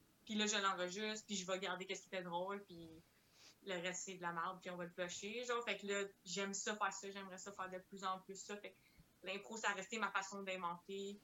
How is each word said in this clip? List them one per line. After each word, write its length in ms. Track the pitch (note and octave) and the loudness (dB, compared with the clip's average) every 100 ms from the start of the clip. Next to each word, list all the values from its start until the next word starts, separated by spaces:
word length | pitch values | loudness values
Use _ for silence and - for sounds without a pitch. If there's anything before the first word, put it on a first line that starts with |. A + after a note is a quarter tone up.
| - - - | -20 -14 0
puis 100 | G#3+ | 4
là, 120 | G#3+ | 6
je 100 | G#3 | 6
l'enregistre, 680 | G3 F3+ F3+ F#3 G#3+ G#3+ - | 6 6 2 2 0 0 -2
puis 100 | G3+ | 0
je 80 | F3+ | 2
vais 140 | F#3 | 2
garder 260 | F#3 F3+ F#3+ | 2 0 -2
qu'est-ce 160 | F#3+ | -4
qui 40 | - | -2
était 160 | F#3 | -4
drôle, 380 | F3+ E3+ F#3 G3+ G3+ | 0 0 2 -2 -4
puis 240 | E3+ E3 D#3+ - - - - - - G3 | -12 -12 -14 -18 -20 -20 -20 -20 -10 -2
le 100 | F3+ | 0
reste, 220 | F3+ F3+ - | 2 0 -4
c'est 100 | F#3 | -2
de 60 | |
la 120 | F3 | 0
merde, 260 | E3+ F3 F3+ | 2 0 -2
puis 80 | F#3 | -4
on 40 | F3+ | -4
va 60 | |
le 60 | E3+ | -4
flusher, 540 | F3+ F3+ - G3+ A#3 B3 | -2 -2 -2 -4 -2 2
genre, 180 | A#3+ | 2
fait 140 | A#3 G3 | 2 0
que 100 | G3+ | 2
là, 160 | G3+ G3 - F#3 | 2 2 -4 -4
j'aime 280 | F3+ G3 | 0 2
ça 220 | G3 - G#3+ | 0 0 2
faire 160 | G3 | 2
ça, 160 | - G3 | 2 -6
j'aimerais 260 | G3+ G3 F#3 | -6 -6 -8
ça 140 | G3+ | -8
faire 160 | G3 F#3 | -6 -4
de 80 | F#3 - | -4 -8
plus 140 | G3 | -4
en 160 | F#3+ F#3+ | 0 0
plus 160 | F#3+ G3 | -4 -8
ça, 220 | - G3+ | -6 -6
fait 140 | F#3+ | -8
que 560 | - - - - - F#3 | -14 -20 -20 -20 -10 -4
l'impro, 260 | G3 - A3 | -4 -4 0
ça 140 | G#3+ | 2
a 40 | G3 | 2
resté 220 | F#3 A3 | 0 0
ma 120 | G3 | 2
façon 320 | G3 F#3+ G3+ | 2 0 -2
d'inventer, 720 | G3 F#3 F3 F3 - G3 G3 G#3 | -2 0 0 -2 -4 -4 -4 -6